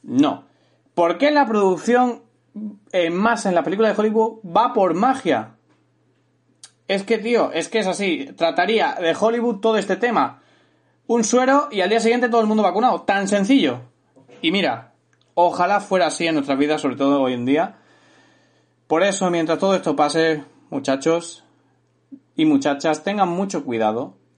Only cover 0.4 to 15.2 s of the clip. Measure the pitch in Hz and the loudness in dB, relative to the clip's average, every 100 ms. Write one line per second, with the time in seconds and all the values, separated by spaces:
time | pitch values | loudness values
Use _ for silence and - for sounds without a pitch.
0.4 | _ _ _ _ _ - 170 175 285 294 | _ _ _ _ _ 0 0 2 2 2
1.4 | 233 214 196 175 214 247 247 226 _ _ | 2 2 2 2 2 2 2 -2 _ _
2.4 | _ 208 214 196 _ 185 165 180 220 220 | _ -14 -14 -14 _ -2 0 -2 -2 -2
3.4 | 202 175 156 196 220 208 220 220 226 - | 0 -2 -2 0 0 0 -2 0 -2 -4
4.4 | 175 180 247 254 185 165 247 262 175 123 | -4 0 0 2 0 2 0 0 -2 -2
5.4 | 113 _ _ _ _ _ _ _ _ _ | -4 _ _ _ _ _ _ _ _ _
6.4 | _ _ - _ - 196 196 220 214 233 | _ _ -20 _ -4 -4 -2 -2 0 0
7.4 | 170 160 156 220 185 180 202 143 135 - | 0 -2 -4 -4 -2 -2 -2 -4 -6 -2
8.4 | 165 170 180 220 160 - 165 156 214 240 | -2 0 0 2 0 0 -2 2 0 0
9.4 | 233 196 226 220 202 185 240 196 123 - | -2 0 0 0 -2 -2 0 0 -2 -4
10.4 | _ _ _ _ _ _ - 233 220 247 | _ _ _ _ _ _ -2 0 2 2
11.4 | 254 277 285 202 185 214 220 247 240 233 | 4 2 2 -2 0 2 2 2 2 2
12.4 | 214 214 196 180 247 170 - 196 196 208 | 2 2 2 2 2 0 0 -2 0 0
13.4 | 196 269 156 123 - _ _ _ _ - | 4 4 2 -2 -12 _ _ _ _ -6
14.4 | 160 196 160 117 - _ _ _ | -2 0 -2 -4 -12 _ _ _